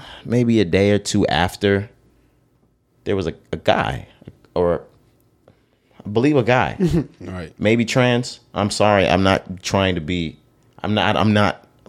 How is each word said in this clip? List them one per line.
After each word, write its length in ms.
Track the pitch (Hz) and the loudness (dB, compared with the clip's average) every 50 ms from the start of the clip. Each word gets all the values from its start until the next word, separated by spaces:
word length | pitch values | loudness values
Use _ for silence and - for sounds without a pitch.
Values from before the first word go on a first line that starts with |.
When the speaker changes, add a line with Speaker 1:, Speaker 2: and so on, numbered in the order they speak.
| - - - - - | -20 -20 -20 -16 -8
Speaker 1:
maybe 360 | - 110 123 123 117 117 110 | -2 0 0 2 2 2 2
a 40 | 101 | 2
day 240 | 85 80 92 98 101 | 2 2 2 4 4
or 80 | 104 101 | 2 0
two 280 | - - - 104 90 - | 0 0 0 0 0 2
after, 600 | - 73 87 92 - - - 101 98 98 101 - _ _ _ _ _ _ _ _ _ _ _ _ _ _ _ _ _ _ _ _ _ _ - | 2 0 0 -2 -2 -2 0 0 0 0 -2 -4 _ _ _ _ _ _ _ _ _ _ _ _ _ _ _ _ _ _ _ _ _ _ -8
there 120 | 92 101 | -6 -4
was 100 | 95 90 | -2 -4
a, 80 | 80 80 - _ - - | -4 -6 -10 _ -12 -12
a 40 | |
guy, 520 | 82 - - - - - - 67 - - - - _ - - - _ _ _ - | -8 -2 0 0 0 0 -4 -4 -8 -10 -16 -20 _ -20 -20 -20 _ _ _ -4
or 280 | - 90 87 85 - - - _ _ _ _ _ _ _ _ _ _ _ _ _ _ _ _ _ _ _ _ _ - - | -2 0 0 0 -2 -6 -12 _ _ _ _ _ _ _ _ _ _ _ _ _ _ _ _ _ _ _ _ _ -18 -10
I 40 | 101 | -4
believe 280 | 104 113 123 147 151 | -2 0 2 2 2
a 60 | 139 117 | 2 2
guy. 340 | 101 123 127 104 67 - - | 2 2 2 0 -2 -2 -2
Speaker 2:
<laughs> 280 | 190 165 147 170 135 - - - | -2 0 0 0 -2 -4 -10 -18
Right. 320 | 95 92 92 90 85 78 - - | -16 -12 -12 -10 -12 -12 -10 -2
Speaker 1:
Maybe 260 | - 104 113 120 117 | 0 0 2 2 0
trans. 560 | 110 - 135 123 123 123 120 127 - - - _ _ - | 0 0 0 2 2 2 0 -2 -6 -10 -18 _ _ -4
I'm 160 | - 101 104 | -2 -2 -2
sorry. 380 | - - 101 104 104 98 92 58 | 0 2 2 4 4 4 4 4
I'm 140 | 71 92 95 | 2 2 2
not 400 | 95 95 - - - 92 90 - | 2 2 0 -2 -6 -14 -12 -8
trying 320 | - - 98 98 95 92 | -2 0 0 0 0 -2
to 60 | 87 | -4
be, 360 | 76 73 90 87 85 78 - - _ _ _ _ _ _ _ - - | -4 -4 -4 -4 -4 -6 -8 -14 _ _ _ _ _ _ _ -10 -6
I'm 120 | - 107 | -2 -2
not, 220 | 214 87 98 107 | 0 0 0 0
I'm 160 | 71 87 110 104 | 2 2 2 2
not, 340 | 104 104 95 - - _ _ _ _ _ | 2 2 0 -2 -4 _ _ _ _ _